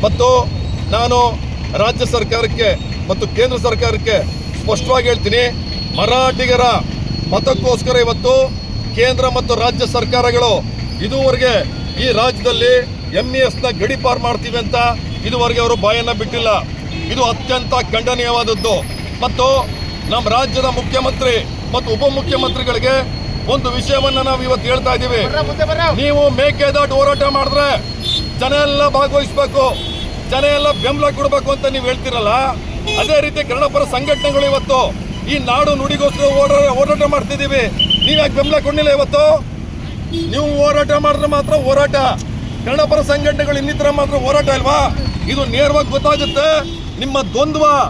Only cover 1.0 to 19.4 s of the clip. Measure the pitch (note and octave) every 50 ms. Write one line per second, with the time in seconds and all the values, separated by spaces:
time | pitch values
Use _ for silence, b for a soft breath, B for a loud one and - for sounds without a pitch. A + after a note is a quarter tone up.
1 | A#3 A#3+ B3 B3 A#3+ A#3+ A3 - - - - - - - - D3 G3+ A#3 A#3 -
2 | B3 - - A#3 G#3+ - A3+ A3+ A#3 A3 - - A#3 G#3 F3 - - - - -
3 | - - F#3+ F3 G#3+ - - G3+ A#3 B3+ B3 A#3+ - A#3+ A3+ - A#3+ A#3 A3 G#3
4 | - A3 G#3+ F#3+ - - - - - - - - - G#3+ A3 - - - B3+ B3+
5 | A#3+ B3 A#3 - - G3+ G#3 A#3+ B3 A#3+ A3+ - - - - - - - - -
6 | F#3+ A3 A#3+ B3+ C4 C4 C4 - B3+ B3 B3 B3 B3+ B3 A3+ F3+ - - - -
7 | - - - - - - F3+ G#3 - C4+ C4 F3+ - B3+ B3 A#3 - B3 B3 B3
8 | A#3 A3+ A#3 - - B3 C4 C4 C4 C4 - - - - - - - - - A3
9 | A#3 B3+ B3+ B3 C4 B3+ B3 B3 A#3+ - A#3 A3 A3+ B3 A#3+ B3 B3+ - - A#3+
10 | A3+ - B3+ B3 B3 A#3+ A#3+ A#3+ A#3+ A#3 G#3 E3+ - - - - - - - -
11 | D#3+ G#3 B3+ C4+ C4+ C4 B3 A#3+ B3+ B3+ A#3 G3 E3 - - - - - - -
12 | B3 C4 A3+ G#3+ A#3 B3+ - - - B3 A#3+ A3+ A#3 B3 B3+ B3 B3 - - -
13 | - - - F#3 A#3 B3 B3+ C4+ C4 A#3+ - - - B3 A3+ E3 F#3+ A3+ C4+ C4
14 | - B3+ B3 B3 - A#3+ A#3+ - - A#3+ A#3 A#3+ A#3 G3+ - A#3+ A#3+ A#3+ A#3 -
15 | - - - - - G#3+ B3 B3 A#3+ A#3+ A#3 A#3 A#3 A#3 - - F#3+ G#3 A3+ A#3
16 | A#3 A#3 A#3 G#3 A3 F#3+ - A#3+ A3+ A3 G#3 F3 - - - - - - - -
17 | - - - B3 B3+ A#3 A3+ - - - B3+ B3+ A#3+ - C4 D3+ - - - A3+
18 | A3 A#3+ B3 B3 A#3+ A#3+ A#3+ A#3+ A#3 A3 A3+ G3 F3+ A3+ G3+ F3 - - - -
19 | - - - - - - - -